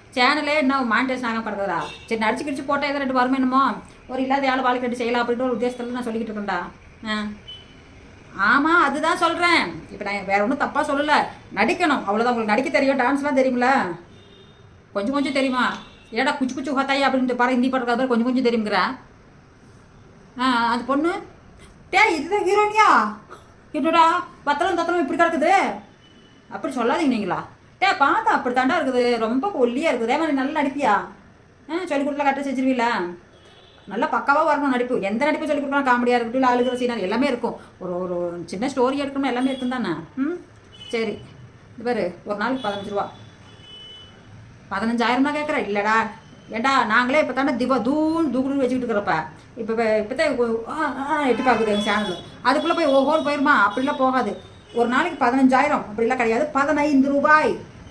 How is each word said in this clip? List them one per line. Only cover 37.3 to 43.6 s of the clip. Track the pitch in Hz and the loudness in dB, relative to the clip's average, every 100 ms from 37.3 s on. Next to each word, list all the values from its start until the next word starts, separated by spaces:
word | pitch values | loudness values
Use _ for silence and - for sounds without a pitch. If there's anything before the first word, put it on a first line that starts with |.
| 240 233 - - - | -2 -4 -8 -16 -14
ஒரு, | 180 175 | -8 -6
ஒரு | 180 175 175 175 165 | -4 -4 -4 -6 -10
சின்ன | 190 254 | -6 -4
ஸ்டோரி | 254 247 277 | 0 0 0
எடுக்கணும், | 277 277 269 | -4 -2 -2
எல்லாமே | 247 269 | -2 -4
இருக்கும் | 254 247 254 | -4 -4 -4
தானே? | 190 156 160 254 | -4 -6 -8 -6
ம், | 294 349 - - - - - | -4 -6 -12 -20 -20 -20 -8
சரி. | 233 214 - - - - - - 233 | -4 -4 -6 -14 -20 -20 -20 -20 -8
இது | |
பாரு, | 233 220 180 - - | -4 -2 -4 -6 -8
ஒரு | 208 | -4
நாளைக்கு | 226 262 208 | -2 -2 -4
பதினஞ்சு | 202 196 | -6 -6
ரூபா. | 202 - - - - - - | -6 -6 -10 -20 -20 -20 -20